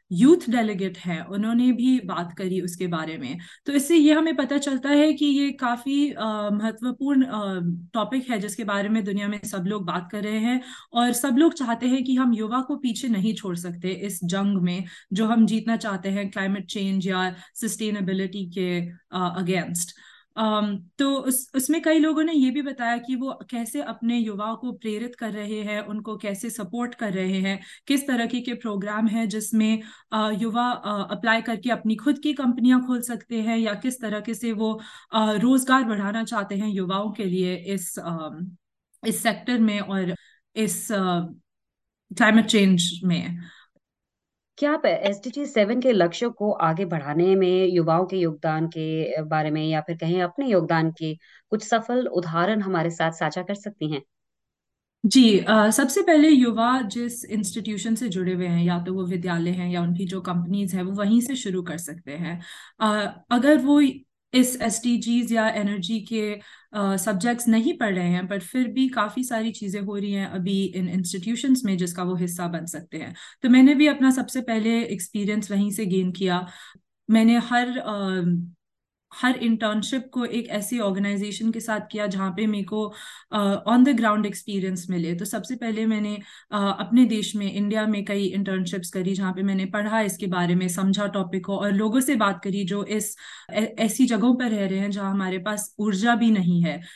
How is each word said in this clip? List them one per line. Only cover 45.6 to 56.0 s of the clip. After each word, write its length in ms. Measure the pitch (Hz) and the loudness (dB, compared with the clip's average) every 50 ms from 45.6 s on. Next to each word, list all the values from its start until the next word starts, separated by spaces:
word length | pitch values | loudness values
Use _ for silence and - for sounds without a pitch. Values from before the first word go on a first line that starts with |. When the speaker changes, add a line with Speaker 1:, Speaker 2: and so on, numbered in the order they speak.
| 202 196 240 254 | 2 2 2 0
Speaker 2:
के 120 | 247 262 | 2 2
लक्ष्यों 380 | 226 190 170 170 170 - 240 240 | 4 4 2 2 0 -2 -4 -4
को 220 | 240 - 208 214 | -4 -2 -2 -2
आगे 320 | 190 - 165 160 160 170 196 | 0 0 0 0 0 0 -2
बढ़ाने 500 | 170 170 156 135 143 147 165 175 185 190 | -4 -4 -4 -4 -2 0 2 4 4 4
में 320 | 190 185 180 185 185 190 | 4 4 4 4 4 2
युवाओं 400 | 180 180 175 160 165 160 175 190 | 2 2 2 2 4 2 2 2
के 100 | 180 190 | 0 -2
योगदान 500 | 190 170 165 151 151 - 160 156 156 165 | -2 -2 -2 -2 -2 -4 -2 -2 -2 -2
के 560 | 165 165 160 160 156 160 160 156 - 131 156 | -4 -4 -6 -6 -4 -4 -4 -4 -4 -4 -4
बारे 280 | 156 156 156 156 151 156 | -4 -2 -2 -2 0 0
में 180 | 151 156 156 156 | -2 -2 -2 0
या 120 | 156 156 | -2 -2
फिर 160 | 160 - 170 | -2 -4 -6
कहें 260 | 165 165 165 175 185 | -4 -2 0 0 0
अपने 240 | 175 175 - - 277 | 0 -2 -2 -4 -2
योगदान 440 | 254 202 175 160 151 170 165 160 160 | 2 2 2 2 2 2 2 2 0
के 240 | 165 - 160 156 156 165 _ - - - _ - | -2 -4 -6 -8 -8 -8 _ -20 -20 -20 _ -4
कुछ 120 | 214 214 | -4 -4
सफल 440 | - - 240 220 220 - 240 254 247 | -2 0 0 0 0 0 -2 -2 -2
उदाहरण 540 | - - 180 170 165 160 170 175 196 220 214 | -2 -2 -4 -2 -2 0 0 0 0 0 0
हमारे 300 | 196 190 185 165 160 170 | -2 -2 0 0 0 0
साथ 200 | 165 - 165 165 | -2 -2 -2 -2
साझा 320 | 165 - 165 151 - 180 | -2 -2 -4 -4 -4 -4
कर 120 | 180 - 202 | -6 -6 -8
सकती 380 | 202 - 208 - - 156 151 | -8 -10 -12 -10 -8 -6 -6
हैं? 100 | 151 135 - _ _ _ _ _ _ _ _ _ _ _ _ _ _ _ _ _ _ _ - | -6 -6 -8 _ _ _ _ _ _ _ _ _ _ _ _ _ _ _ _ _ _ _ 0
Speaker 1:
जी, 320 | 196 - 262 247 220 202 180 | 4 8 8 8 10 8 6
अ, 320 | 170 - 214 220 208 220 | 6 6 6 6 6 4
सबसे 320 | 220 - 277 - - 403 | 4 2 2 2 2 2